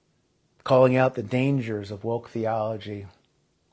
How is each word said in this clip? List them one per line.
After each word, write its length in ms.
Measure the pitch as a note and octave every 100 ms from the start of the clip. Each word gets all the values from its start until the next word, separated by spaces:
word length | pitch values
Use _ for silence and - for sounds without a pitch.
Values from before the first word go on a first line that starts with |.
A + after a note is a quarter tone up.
| _ _ _ _ _ _ -
calling 320 | C3 C3 B2+
out 180 | B2+ B2
the 80 |
dangers 680 | G#2+ B2+ C3+ C#3 A2+ G#2+ G2+
of 140 | G2+
woke 260 | A2+ A#2 A#2
theology, 760 | A#2 A2 A2+ A2 A2 G2+ G2+ G2 _ _ _ _ _ _